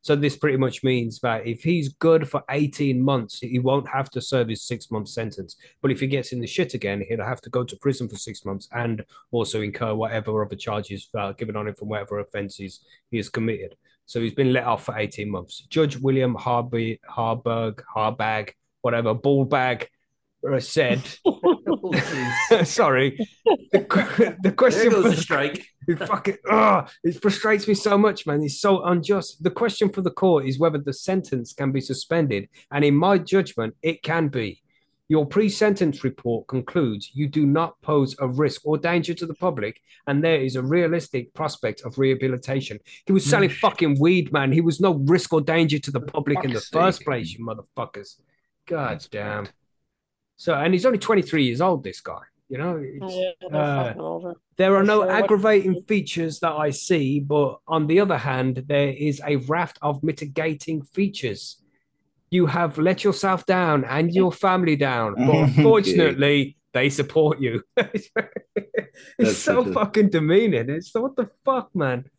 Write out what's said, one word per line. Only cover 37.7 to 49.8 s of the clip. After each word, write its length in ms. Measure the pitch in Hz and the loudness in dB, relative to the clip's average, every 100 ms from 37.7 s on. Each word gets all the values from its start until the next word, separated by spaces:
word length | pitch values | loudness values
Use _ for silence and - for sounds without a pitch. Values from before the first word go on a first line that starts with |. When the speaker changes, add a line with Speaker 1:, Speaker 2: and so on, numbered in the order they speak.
| - | -6
Speaker 1:
pose 340 | - 151 135 - | -2 0 0 -2
a 80 | 131 | -4
risk 320 | 127 139 - | 0 -2 -2
or 140 | 147 151 | -4 -2
danger 360 | 170 175 165 165 | 0 0 -2 -6
to 100 | 165 | -8
the 80 | |
public, 480 | 156 180 139 104 - _ _ - | -4 -4 -4 -8 -10 _ _ -2
and 160 | 143 | 0
there 160 | 160 160 | 2 2
is 160 | 131 127 | 0 -2
a 60 | |
realistic 720 | 131 170 170 170 - 131 120 | 0 2 2 -2 -4 -8 -8
prospect 480 | - 156 - 113 104 | -6 -6 -4 -6 -6
of 160 | 120 131 | -10 0
rehabilitation. 800 | 135 131 131 123 127 135 131 107 _ - - | 2 2 0 -4 -4 -6 -6 -12 _ -20 2
He 60 | |
was 140 | 190 143 | 4 6
selling 240 | 208 190 | 4 4
Speaker 3:
Mm. 60 | - | 4
Speaker 1:
fucking 380 | 208 - 160 139 | 0 2 2 4
weed, 320 | 156 180 143 | 4 4 2
man. 220 | 151 139 | 0 2
He 80 | 156 | 4
was 180 | 165 151 | 2 2
no 140 | 196 | 2
risk 400 | 156 139 175 - | 2 4 2 4
or 80 | 160 | 0
danger 380 | 143 165 160 147 | 2 2 2 0
to 120 | 143 | -2
the 80 | 135 | -6
Speaker 3:
For 60 | 143 | -4
Speaker 1:
public 400 | 156 143 143 135 | -6 -2 -2 -2
in 60 | |
the 80 | 117 | -4
Speaker 3:
fuck's 80 | - | -2
Speaker 1:
first 280 | 156 180 - | 2 2 2
Speaker 3:
sake. 80 | - | -4
Speaker 1:
place, 260 | 127 82 | -4 -6
you 120 | 101 113 | -10 -10
motherfuckers. 760 | 110 - - 117 101 98 - _ _ _ _ - | -10 -12 -10 -10 -10 -18 -20 _ _ _ _ -8
God 240 | 165 127 | -4 -4
Speaker 3:
That's 160 | 95 - | -6 -10
Speaker 1:
damn. 300 | 107 104 104 | -10 -8 -8
Speaker 3:
right. 100 | 98 _ _ _ | -10 _ _ _